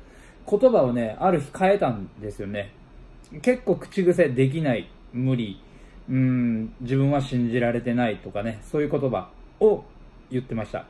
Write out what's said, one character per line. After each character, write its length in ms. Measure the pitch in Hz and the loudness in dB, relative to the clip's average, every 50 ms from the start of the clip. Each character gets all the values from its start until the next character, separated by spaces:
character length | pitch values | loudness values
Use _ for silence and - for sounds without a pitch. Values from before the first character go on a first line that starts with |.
| - - - - - - - - - | -20 -20 -20 -20 -20 -20 -20 -18 -4
言 140 | - 208 202 | -2 0 4
葉 240 | 254 254 233 185 143 | 6 6 6 6 4
を 80 | 123 | 4
ね、 240 | 120 123 117 110 107 - | 2 0 -2 -4 -4 0
あ 100 | 160 190 | 2 2
る 80 | 185 156 | 2 2
日 180 | 135 - - - | -2 -6 -4 0
変 180 | 190 190 202 | 4 4 4
え 20 | 190 | 4
た 120 | 175 135 | 2 0
ん 200 | 113 104 95 - - - | -2 -4 -8 -12 -14 -12
で 120 | 107 107 | -12 -12
す 100 | 101 - | -10 -8
よ 80 | 104 98 | -10 -8
ね。 240 | 104 101 98 - - - - - - - - - - - - - - 156 | -6 -8 -8 -10 -12 -20 -20 -20 -20 -20 -20 -20 -20 -20 -20 -18 -16 -2
結 220 | - 247 254 247 - | 0 0 0 0 0
構 140 | - 175 - | -2 -2 -2
口 260 | - - - 202 185 | -2 -6 -4 0 2
癖、 240 | 175 175 175 170 143 | 2 4 4 4 2
で 220 | 127 120 135 135 | 4 2 2 2
き 120 | 135 165 | 2 0
な 140 | 160 139 120 | 0 0 0
い、 140 | 104 87 - - - - - - | -2 -4 -8 -16 -20 -20 -12 -6
無 240 | 120 127 131 131 120 | -4 0 0 0 0
理、 240 | 110 104 95 - - - - - - - - - - - | -2 -6 -8 -14 -16 -20 -20 -20 -20 -20 -20 -20 -10 -4
う 20 | |
ー 40 | 131 | 0
ん、 600 | 131 131 127 127 127 120 120 113 110 110 110 - - | 2 2 2 2 2 0 0 0 -2 -4 -6 -10 -12
自 160 | 127 120 131 135 | -6 -2 0 2
分 140 | 135 139 | 2 2
は 100 | 143 143 | 2 0
信 280 | 135 - 135 123 120 117 | -2 -2 -2 -2 0 0
じ 120 | 117 123 | 0 0
ら 100 | 120 117 | 0 0
れ 80 | 120 120 | 0 -2
て 140 | 117 127 117 | -2 -2 0
な 160 | 120 123 113 | 0 0 0
い 80 | 104 92 | -2 -4
と 120 | - 98 | -10 -8
か 140 | 95 101 104 | -8 -6 -6
ね、 160 | 113 107 101 - | -6 -8 -10 -14
そ 160 | - - 151 | -6 -4 -2
う 20 | |
い 60 | 147 143 | -2 0
う 40 | |
言 80 | - 143 139 131 | -2 -2 0 0
葉 200 | 110 92 - - - - - - - - | -2 -2 -4 -6 -16 -20 -20 -20 -4 2
を 240 | 208 220 202 - - - - - - - - - - - | 2 2 2 2 -4 -14 -20 -20 -20 -20 -20 -20 -18 -8
言 120 | 127 127 | -8 -8
っ 20 | 123 | -6
て 100 | - 117 | -6 -8
ま 120 | 110 107 | -8 -8
し 80 | - - | -8 -10
た。 100 | - - | -12 -12